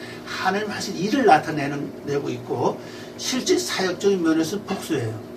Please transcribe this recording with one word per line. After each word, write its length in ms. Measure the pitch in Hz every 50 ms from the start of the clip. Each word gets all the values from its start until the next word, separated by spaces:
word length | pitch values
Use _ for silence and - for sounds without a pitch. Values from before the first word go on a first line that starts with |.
| - - - - -
하나님 440 | - - - - 190 196 208 214 208
하신 260 | - - - 208 170
일을 280 | 156 180 220 294 269 233
나타내는, 800 | 190 160 151 - 160 151 147 139 139 143 143 - - - - -
내고 240 | 147 143 143 - -
있고 500 | 123 120 - - - - - - - - - - - - - - -
실제 400 | - - - 254 247 - - -
사역적인 640 | - - - - - 185 180 - - 202 202 196 180
면에서는 440 | 165 160 160 160 165 - 202 202 -
복수예요. 540 | - 196 - - - 160 131 117 113 110 - - - -